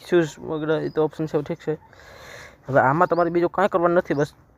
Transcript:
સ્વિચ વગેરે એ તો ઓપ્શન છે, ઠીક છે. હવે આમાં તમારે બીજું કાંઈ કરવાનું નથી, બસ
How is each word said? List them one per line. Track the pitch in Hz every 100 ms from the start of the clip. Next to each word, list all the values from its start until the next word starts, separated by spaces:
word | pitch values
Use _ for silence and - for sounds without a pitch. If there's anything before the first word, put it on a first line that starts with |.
| -
સ્વિચ | 175 160 -
વગેરે | - 160 151 156 147
એ |
તો | 147
ઓપ્શન | 156 - 156
છે, | 160
ઠીક | 143 165
છે. | - 156 - - - - - - - - -
હવે | 131
આમાં | 123 147 180
તમારે | 170 170
બીજું | 175 170
કાંઈ | - 196
કરવાનું | 185 170 175
નથી, | -
બસ | 143 147 - _